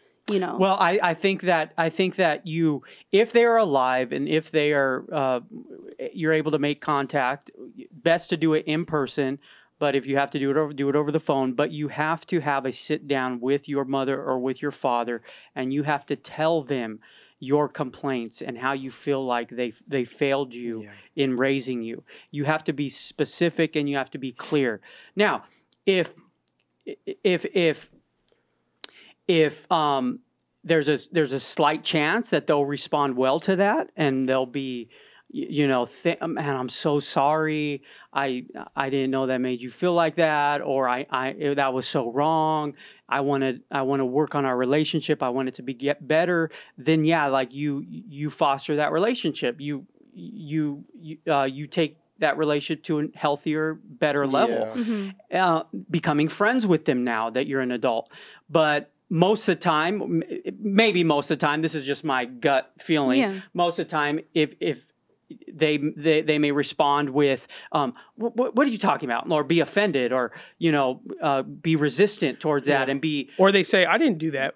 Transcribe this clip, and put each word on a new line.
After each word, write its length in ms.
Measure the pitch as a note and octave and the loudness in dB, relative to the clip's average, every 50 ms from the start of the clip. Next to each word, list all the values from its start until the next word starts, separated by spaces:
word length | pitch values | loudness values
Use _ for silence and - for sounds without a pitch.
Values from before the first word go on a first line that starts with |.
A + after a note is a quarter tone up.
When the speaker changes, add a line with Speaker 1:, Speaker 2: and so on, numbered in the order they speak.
| _ _ _ _ - - | _ _ _ _ -6 -2
Speaker 1:
you 80 | G#3 F#3+ | -2 0
know? 180 | F3+ - - - | 0 -2 0 2
Speaker 2:
Well, 180 | F#3 F#3+ F#3 - | 2 2 4 4
I, 200 | F3+ E3+ F#3+ G#3+ | 4 2 2 2
I 120 | F3+ F3 E3 | 2 0 0
think 280 | - - G3 F#3+ - | 2 0 0 0 0
that, 300 | F#3 F3+ E3+ D#3+ D#3 D#3 - | 2 2 2 2 0 -2 -2
I 140 | - E3 E3 | -2 -2 0
think 260 | - - F#3+ F#3 - | 2 0 0 0 2
that 300 | G3 F3+ D#3+ D3 - - | 2 2 2 2 -2 -4
you, 360 | E3 D#3 E3 E3 D#3 D3 B2 - - - - - - | -6 -2 2 2 2 2 0 -6 -12 -20 -20 -6 2
if 220 | - G3 A#3 A3+ | 4 4 4 6
they 120 | - A#3 A#3 | 4 4 6
are 120 | A#3 A3+ | 6 6
alive 560 | A3+ G#3+ E3 C#3 C3+ B2+ B2+ B2+ B2+ B2+ A#2+ | 4 4 4 4 2 4 4 2 0 0 -2
and 160 | C#3+ C#3 C#3+ D3+ | -2 -4 -2 0
if 220 | D#3 D#3+ D#3 - | 0 0 0 0
they 220 | - D#3 D3 D3 | 0 0 2 2
are, 320 | D3 C#3 C3+ C3+ B2+ C3 - - | 4 2 2 2 0 -2 -4 -4
uh, 280 | F3 D3 C3+ C3 B2+ A#2+ - - - - - - - - - - - - C3+ - | -4 -2 0 0 0 -2 -4 -8 -18 -18 -18 -18 -20 -20 -18 -18 -12 -10 -10 -10
you're 200 | - - D#3 D#3 | -6 -4 0 2
able 180 | D#3+ D#3 D3 D#3 | 2 2 2 0
to 60 | D3+ C#3+ | 0 0
make 220 | C#3+ D3 C#3+ - | 0 0 -2 -2
contact, 720 | - D#3+ D3 C#3 C3+ - - C#3+ B2+ B2 C#3+ D3 _ - - - B2+ - - - - - | -2 -2 0 0 0 0 0 0 0 0 -2 -4 _ -20 -20 -20 -18 -18 -18 -20 -20 -20
best 380 | - B2+ - E3+ E3 F3 - - | -10 -2 2 2 2 2 0 -2
to 60 | F3+ | -2
do 180 | D3+ D#3+ D#3+ D#3 | 0 2 2 2
it 100 | D#3 - | 2 0
in 180 | D#3 D3+ D#3+ F3 | 0 -2 -2 -2
person. 540 | - D#3+ D3 C3+ A#2+ - D3+ C#3 C3 C#3 D3 _ - - - _ _ _ - | -2 -2 -2 -2 -2 -2 -2 -2 -2 -2 -6 _ -20 -20 -20 _ _ _ -2
But 160 | D3 C#3+ C3+ | 0 2 2
if 100 | C3+ A#2+ | 0 0
you 100 | C3+ C3+ | 0 0
have 140 | C#3 C#3 C#3 | 0 0 0
to 80 | - C#3 | -2 -2
do 120 | C#3 C#3 | 0 0
it 60 | C3+ | 2
over, 160 | D#3 D#3 D3 | 2 0 -2
do 160 | D3+ C#3 C#3+ C#3 | -2 -2 0 2
it 60 | C3+ | 2
over 160 | D3 D3 D3+ | 2 0 2
the 100 | D3 D#3+ | 0 -2
phone. 340 | - - C#3 C3+ C3 C3 B2 | 0 2 0 2 2 0 0
But 180 | C3+ D3 - | 0 0 0
you 160 | D#3 D3 D3+ C#3 | -2 -4 -6 -6
have 360 | - D3 D3+ D#3 E3 E3 - | -2 -2 -2 -2 -2 -4 -4
to 140 | - F#3 E3 | -2 -2 -2
have 240 | C3+ D3 C#3 C3+ B2+ | 0 0 -2 -2 -2
a 80 | C3+ | -4
sit 360 | A2+ - - - D3+ - D3+ C#3 | -6 -6 -6 -4 -4 -4 -2 -2
down 320 | C#3+ C3 B2+ B2+ B2 A#2+ | -2 -2 -2 -4 -4 -4
with 280 | A#2+ C3+ C#3 C#3 - D3 | -2 0 0 -2 -2 -4
your 160 | C#3 C#3 C3+ | -4 -4 -2
mother 380 | C3 C#3 C3+ C3 C3+ C3+ C#3 | -2 -2 0 0 0 0 -2
or 160 | - C#3 C3 B2+ | -2 -2 -2 -2
with 240 | B2 C3+ B2+ - | -2 -4 -4 -4
your 80 | D3+ C#3+ | -6 -8
father, 520 | - - - C3 A#2+ A#2+ A#2 A#2+ A#2+ A2 - - - - - _ - | -6 -2 -2 0 0 0 0 -2 -6 -8 -10 -14 -20 -20 -20 _ -8
and 160 | C#3 B2+ C3 | -6 -6 -4
you 100 | C#3 D3 | -2 -2
have 240 | C#3+ D3+ D3+ - - | -2 -2 -2 -2 -2
to 100 | - C#3+ | -6 -6
tell 460 | - - - - - D#3 D#3+ E3+ D#3+ | -6 -8 -12 -4 -2 0 2 2 0
them 380 | C3+ C3 C#3+ B2+ A#2 A2 G#2+ A2 _ - _ - - _ _ - | -2 -2 -4 -4 -4 -6 -10 -12 _ -20 _ -20 -20 _ _ -12
your 280 | B2+ B2+ C#3+ D3 D3 B2+ | -4 0 2 2 2 0
complaints 720 | - - C#3+ B2 - - - C#3 C3 B2 A#2 A2 - - | -2 -6 -8 -8 -8 -8 -6 -4 -4 -4 -6 -8 -10 -12
and 180 | - C#3 A#2+ A2+ | -10 -10 -8 -4
how 140 | B2+ C3+ | -4 -4
you 160 | C#3 C#3 C3+ C3 | -4 -4 -6 -10
feel 340 | - - - C#3+ C#3+ C3+ C3+ | -12 -8 -4 -4 -2 -2 -2
like 220 | B2+ A#2+ A#2+ A#2+ - | -2 -2 -4 -4 -6
they, 240 | A#2 A#2+ B2 A#2 - - _ - | -6 -6 -6 -6 -6 -12 _ -6
they 160 | C#3 C3 A#2+ | -4 -4 -4
failed 500 | A#2 - - D3 C3+ C3+ C#3 C#3 B2+ A#2 | -4 -4 -2 0 0 0 0 -2 -6 -8
you 280 | B2 A#2+ A#2 A2+ A2 G#2+ | -10 -8 -8 -8 -8 -10
Speaker 3:
Yeah. 60 | G#2 G#2 - - _ - | -14 -18 -20 -20 _ -2
Speaker 2:
in 200 | D3+ C#3 C3 B2+ | -2 0 0 2
raising 460 | A#2+ C3+ C3+ C#3 C#3 A#2 C3 B2+ A#2 | 0 2 0 0 0 -2 -4 -6 -6
you. 220 | A2+ A2+ A2+ - - - - - - _ | -6 -8 -10 -12 -14 -20 -20 -20 -20 _
You 140 | - C#3+ C#3 | -8 -4 -2
have 180 | D3 D#3 D#3 - | -2 -2 -2 -2
to 80 | E3 | -4
be 160 | C#3+ C3+ D3 B2+ | -4 -4 -4 -6
specific 840 | - - - - - - C#3+ - - - E3+ E3 - - D#3+ D3+ - | -6 -8 -10 -8 -4 -4 -4 -2 0 0 0 0 2 0 -2 0 0
and 140 | D3+ D3 C#3+ | -2 -2 -2
you 80 | C#3+ | -2
have 140 | C#3 B2+ - | -4 -4 -6
to 60 | - C#3 | -8 -10
be 120 | C3 C3 | -10 -10
clear. 500 | A#2+ - - - D#3 C#3 C3+ A#2+ G#2+ G2 - - - - - - - | -10 -10 -6 0 2 2 2 2 0 -4 -8 -18 -20 -20 -20 -6 0
Now, 260 | F#3+ G#3 F#3+ C3+ G#2+ - - _ _ _ _ _ _ - | 2 2 2 2 -2 -6 -12 _ _ _ _ _ _ 0
if, 300 | G3 F#3+ F#3 D#3+ - - - _ _ _ _ _ _ _ _ _ _ _ _ - | 2 2 2 2 -2 -4 -20 _ _ _ _ _ _ _ _ _ _ _ _ -16
if, 580 | - C#3 - - F#3 - _ - G3 F3+ D#3+ - - | -16 -16 -12 -10 -12 -8 _ 0 0 0 0 -2 -2
if, 380 | - F#3+ E3+ D#3+ C#3+ - - - _ _ _ _ _ _ _ _ _ _ _ _ _ _ _ _ _ _ - - - - - - _ _ _ | 0 2 2 2 0 -2 -8 -20 _ _ _ _ _ _ _ _ _ _ _ _ _ _ _ _ _ _ -14 -14 -14 -16 -20 -20 _ _ _
if, 440 | - F3 D#3+ D#3 C#3+ - - - - | 2 4 4 4 2 0 -4 -4 0
um, 480 | F3+ D#3+ D3+ D3 C#3 C3+ B2+ B2 - - _ _ _ _ _ _ _ _ - | 0 2 2 2 2 0 0 -2 -4 -6 _ _ _ _ _ _ _ _ 0
there's 240 | E3 E3 D#3 C#3 D3+ | 2 2 2 4 2
a, 100 | D3 B2+ - - | 0 0 -2 -2
there's 220 | F3+ E3 D3+ B2 | 0 0 0 0
a 80 | C3+ C3 | 0 -4
slight 420 | - - - - D3+ D3 D#3 D#3 | -4 -2 0 2 4 2 2 0
chance 480 | - - - D#3 D3 D#3 F#3+ A#3 A#3 - | -2 -2 0 2 2 2 0 0 -2 0
that 160 | F#3 D3 - | -2 0 2
they'll 180 | - D3+ C#3+ C#3+ | 2 2 2 2
respond 520 | C#3+ C#3+ C#3 - - D#3 D3 C#3+ C3+ B2 | 0 -2 -6 -4 -2 0 0 0 0 0
well 240 | B2+ C3 C3 C#3 E3 | 2 2 2 2 0
to 160 | - F#3+ F#3+ | 0 0 2
that 340 | F3 G3 G3+ A#3+ D#4+ - - - | 2 2 2 2 0 -2 -4 -2
and 320 | E3+ D3+ C#3 C3+ C3 C3 B2+ | -2 0 0 2 0 0 0
they'll 180 | C3 C3 C3 | 0 0 0
be, 420 | B2 A#2+ C#3+ C3+ C3 B2+ A#2+ A2+ - _ - - - - _ _ _ | -2 -4 -6 -6 -6 -6 -8 -10 -14 _ -20 -20 -20 -20 _ _ _
y-, 140 | - C#3+ C3+ - | -10 -10 -8 -4
you 160 | D#3+ D3 D3 | 0 0 2
know, 200 | C3+ C3 B2 A#2+ | 2 2 2 0
th-, 340 | - - - - E3+ E3 - | -2 -6 -4 -2 -2 -2 -2
"Man, 360 | E3 E3 - - D#3 C#3+ C3+ | -4 -6 -4 -4 -4 -4 -4
I'm 120 | B2+ B2+ B2 | -4 -4 -6
so 320 | - - - D#3 D3 D3 | -6 -2 0 0 0 0
sorry. 840 | - - - D#3 C#3 D3 D#3 D#3 D#3 D#3 D#3 D3+ D3+ D3 C#3+ C#3 _ - - - - - | 0 0 0 2 2 2 2 2 0 0 -2 -2 -2 -4 -4 -6 _ -16 -20 -20 -10 -4
I, 320 | - C#3 C#3 C3+ B2+ B2+ - - - - D2+ - - | -2 -2 0 0 -2 -4 -8 -10 -14 -16 -16 -10 -4
I 140 | - C#3 C3 | -4 -2 0
didn't 200 | C#3 C3+ C3 C3+ | 0 0 0 2
know 160 | C3+ C3 C3 | 0 0 0
that 140 | B2+ C3 B2+ | 0 0 0
made 200 | B2+ B2+ B2 A#2+ | 0 -2 -4 -4
you 100 | B2+ B2 | -8 -10
feel 220 | - - F3 F3+ | -8 -2 -2 0
like 240 | F3 E3+ E3 D#3 - | 2 2 2 0 2
that," 440 | E3+ D#3+ D#3 D3+ D3 C#3+ C#3+ D3 C#3+ | 2 2 2 2 2 2 2 0 0
or 280 | - D3+ C3+ C3+ C3 B2 | -2 -2 0 0 0 0
"I, 180 | B2 B2+ D3 - | 0 -2 -4 -4
I, 200 | C3+ B2+ C3 C3+ | -4 -2 -2 -2
eh, 220 | - - D3+ C#3+ C#3+ | -4 -4 -2 -2 0
that 180 | C#3+ C#3 C3+ B2+ | 0 0 0 0
was 140 | C3 B2 - | -2 -4 -2
so 240 | - C#3+ A#2 A#2 | -2 -2 -2 -2
wrong. 600 | A#2 C#3 D3 D#3 D#3+ D#3+ D#3 D#3 D#3 D3+ D3+ D3 C#3 - - - - _ _ - | 0 0 2 2 2 2 2 2 0 0 -2 -4 -8 -10 -18 -20 -20 _ _ -2
I 120 | B2 C#3 | -2 0
wanna, 340 | C#3 C#3+ C#3 C3+ C3+ C3 B2 - - - | 2 2 2 2 0 0 -2 -4 -8 -6
I 120 | - C#3 | -4 -2
wanna 240 | C3 C3+ C#3 C#3 C3 | 0 0 0 0 0
work 280 | B2 B2+ D3 D3+ - - | 0 0 0 0 0 0
on 100 | C#3+ C#3 | 0 0
our 120 | C3 B2+ | 0 0
relationship. 640 | B2 B2+ B2+ C#3+ D#3 D3+ - - D3+ - - D3+ - | 0 2 2 2 2 0 0 -2 -2 0 0 -2 0
I 80 | C#3 B2 | 0 -2
want 180 | A#2+ C3+ C3 C3 | -2 -2 -4 -4
it 60 | B2 | -6
to 60 | - | -8
be, 120 | B2 C3+ B2+ | -10 -10 -8
get 320 | A#2 C3+ C#3+ D3 - C#3 | -4 -2 -2 -2 -2 0
better." 440 | B2 D3+ D#3+ F3+ F3+ F3+ E3 E3 D#3 - - - - _ - | 0 2 2 2 2 2 0 0 -2 -6 -12 -20 -20 _ -4
Then 260 | B2+ D#3 D#3+ D#3+ D3+ | 0 2 4 4 4
yeah, 220 | D#3+ E3+ D#3+ D3 | 4 4 2 2
like, 260 | C#3 C3+ C3+ C3 A2+ | 2 2 0 0 -2
you, 320 | C3 C#3 D3 D3 C#3 C#3 - - | -4 -6 -4 -4 -4 -4 -6 -10
you 420 | - E2 G3+ G#3 C#3 C#3+ D3+ D3 | -14 -16 -16 -14 -10 -8 -6 -6
foster 460 | - - E3 C#3+ C#3 C3+ - - D3 | -2 0 2 2 2 0 -2 -2 0
that 160 | D3 D3+ D3 | 0 0 0
relationship. 680 | D#3 E3 G3 A#3+ C4 - - D#3+ - - D3 B2 A#2+ D3 | 2 0 0 0 0 -2 -2 -4 -4 -2 -4 -4 -4 -4
You, 260 | C#3+ D3 D3 C3 - - _ _ _ _ - | -6 -8 -8 -8 -10 -14 _ _ _ _ -20
you, 720 | F3+ F3 - - D#3 D#3+ C#3+ D#3 D#3 D3+ D3 C#3+ D3 - _ - A3+ | -18 -16 -16 -14 -14 -10 -4 -2 -2 -2 -2 -4 -8 -12 _ -20 -18
you, 180 | E3 D3+ D#3+ - - E3+ | -16 -16 -14 -10 -4 -2
uh, 160 | D3 C#3 C3+ | 0 0 0
you 220 | C3+ C3+ C#3+ D3+ | -2 -4 -8 -10
take 300 | C#3+ - F3 D#3+ C#3+ - _ _ _ _ - | -6 -2 -2 -2 -2 -4 _ _ _ _ -2
that 200 | D#3 D3 C#3 D3+ | 0 0 0 2
relationship 460 | D#3 D3 D3 D3 - - D#3+ D3 - | 0 0 0 0 -2 -4 -8 -6 -4
to 160 | - D#3+ D3 | -4 -2 -2
a 80 | D3+ - - | -2 -4 -6
healthier, 640 | - - D3 D3 - - D#3 D3+ D#3 D#3 D#3 D#3 - - | -2 -2 -2 -2 -2 -4 -4 -2 -2 -2 -4 -6 -8 -14
better 420 | - - - E3 C#3+ C#3 C#3+ C#3 C3 | -12 -4 0 0 2 2 2 0 2
level. 420 | C3+ D3+ A3 A#3+ A3+ A3+ A3 A2 - | 2 2 2 2 2 -2 -2 -4 -4
Speaker 3:
Yeah. 60 | B3 | -4
Speaker 1:
Mm-hmm. 260 | A3+ A3+ A3 G#3 G3 G3 F#3+ _ - - | -4 -2 -4 -4 -6 -8 -12 _ -10 -4
Speaker 2:
Uh, 300 | - F#3 F#3 F3 E3 - - - - G3 - - | 0 2 2 2 2 0 -2 -6 -12 -14 -8 -4
becoming 380 | D3 E3 - E3 D3 D3 D#3 D3 | -4 -2 0 2 2 2 2 0
friends 400 | - - G3+ A3 B3+ B3+ G#3+ F#3 | 2 2 2 2 2 2 2 2
with 160 | E3 D#3 - | 2 2 2
them 180 | D#3+ C3+ B2 | 0 0 0
now 280 | B2 A#2+ A#2 A2 A2+ A#2 | 0 -2 -2 -2 -2 -2
that 180 | A2+ B2+ C#3+ D3 | -2 -4 -2 -2
you're 120 | C3+ C3+ | -2 -2
an 100 | B2+ B2 | -2 -2
adult. 400 | B2 A#2 C#3 B2+ A2+ A#2 - - - - - - - - _ - | -2 0 0 0 0 -2 -4 -8 -16 -20 -20 -20 -20 -20 _ 0
But 420 | D3 D#3+ D#3 D3+ D3 D3 C#3+ _ _ _ _ - | 4 4 4 4 2 0 -2 _ _ _ _ -2
most 380 | F3 D#3+ F3+ G3 G#3+ G#3 - G3+ | 2 4 4 4 4 2 2 0
of 80 | F3 | 0
the 40 | - | 0
time, 400 | - F3 D#3 D3+ D#3+ F3 G#3 G3 - - E3+ D#3+ | 2 0 2 2 2 0 -2 -4 -4 -2 -2 -2
m-, 0 | - - - - - - F#3+ - | -2 -4 -10 -10 -10 -10 -10 -6
maybe 420 | G#3+ G3+ G3 G#3 A#3 G#3+ F3+ F3+ E3+ | -4 2 4 4 6 6 4 2 4
most 260 | D#3+ D3 D3 C#3+ - | 4 2 2 2 -2
of 80 | D#3+ C#3 | -2 0
the 60 | D#3+ | 0
time, 160 | D3 D3 D#3 | 0 0 0
this 120 | D#3+ D#3 D#3+ | -2 -2 -4
is 100 | D3+ C3 | -4 -4
just 200 | C#3 C#3 - - | -4 -6 -4 -2
my 200 | D3+ C3 B2+ B2 | -2 -2 -2 -2
gut 440 | B2 B2+ A#2+ D3+ C#3+ C#3 C3 - - _ - | -4 -6 -2 0 2 2 2 0 -2 _ -10
feeling. 420 | - - D#3+ D3+ C#3 C3 C3 C#3 | -4 0 2 2 4 4 4 4
Speaker 1:
Yeah. 200 | A#3+ G3 F#3+ F#3+ - - - | 2 0 -2 -6 -10 -8 -2
Speaker 2:
Most 240 | F3 F3 F3 E3+ - | 0 0 0 0 -2
of 80 | D#3 | -6
the 40 | - | -4
time, 300 | E3 D3+ D3 D3 D3+ D#3 - _ - | -2 -2 0 0 -2 -4 -6 _ 0
if, 200 | E3 D3+ D3 - - | 0 0 0 -2 -4
if 260 | F3 E3+ C3 B2 - _ _ _ _ _ _ _ _ - - - - - | -4 -4 -4 -4 -8 _ _ _ _ _ _ _ _ -20 -20 -20 -20 -12
they, 260 | - D3 D#3+ D3+ D3+ C#3+ | -4 0 0 0 0 0
they, 440 | C#3+ D3+ - D3+ C#3+ D#3+ D3+ D#3 | -2 -4 -4 -2 2 2 2 2
they 160 | - D3 D3+ D3 | 2 2 2 2
may 140 | D3 D3 | 2 2
respond 580 | C#3+ D3 C#3 - - - D3 C#3+ C#3+ D3 D3 C#3 | 2 0 0 -2 0 0 2 2 2 2 0 0
with, 380 | C3 D3 C#3+ C#3 C3 A#2+ - - - - - - | 2 4 4 4 2 0 -4 -14 -20 -20 -10 -4
um, 220 | - D3+ C#3 B2 - - - _ _ | -2 -2 0 -2 -4 -8 -16 _ _
"Wh-, 160 | - A3 A#3 - | -6 -6 -4 -2
wh-, 200 | A3 C4 - - | -2 -2 0 2
what 140 | A#3+ D4 C4+ | 2 2 2
are 20 | |
you 80 | A3+ G3 | 0 0
talking 300 | G#3 F3+ C#3+ - D3 B2 | 0 0 0 0 -2 -4
about?" 180 | A#2 A#2 - E3 | -4 -4 -2 0
Or 120 | D#3+ D3+ | 0 0
be 160 | C#3 C3 E3+ E3 | 2 2 2 2
offended 520 | C#3+ - - G3+ G#3 G3 D3 C3+ B2 A#2 | 2 2 2 0 2 2 2 0 0 0
or, 180 | B2+ C3 A#2+ A2 - - - - _ - | 0 0 -2 -2 -6 -10 -20 -20 _ -2
you 120 | E3+ E3 | 0 2
know, 300 | D3+ C#3+ C3+ B2+ C3 - - - - F4 | 2 4 2 0 -2 -4 -8 -14 -10 -4
uh, 220 | E3+ D3 C#3 C3+ | 0 0 0 0
be 320 | A#2+ D3 C#3+ - - D#3+ D#3+ | -2 -4 -8 -6 -2 0 2
resistant 600 | D3 D3+ C#3+ A#2+ - G#3 G3+ - - D#3+ C3+ - - | 2 2 2 2 2 2 2 2 0 -2 -2 -2 -2
towards 260 | - D#3 D3 C#3 C3 D3 | -2 0 0 0 2 2
that 180 | C#3 C3+ C3 | 0 0 0
Speaker 4:
Yeah. 60 | C3 | 0
Speaker 2:
and 80 | C#3 C3+ | -2 -2
be 300 | D#3 D#3+ D3+ C#3+ B2+ - - | -2 -2 -2 -4 -6 -4 2
Speaker 4:
Or 140 | - F#3+ G3 | 4 4 6
they 140 | G3 G3 F#3 | 6 4 2
say, 200 | - G3+ F#3+ F3 | 4 4 4 4
"I 140 | D#3+ F#3 B3 | 4 4 4
didn't 200 | E4 C4+ F3 D#3 | 2 2 0 0
do 120 | D#3+ D#3+ | -4 -4
that 240 | C#3 C3+ C3+ - - | -4 -2 -4 -4 -6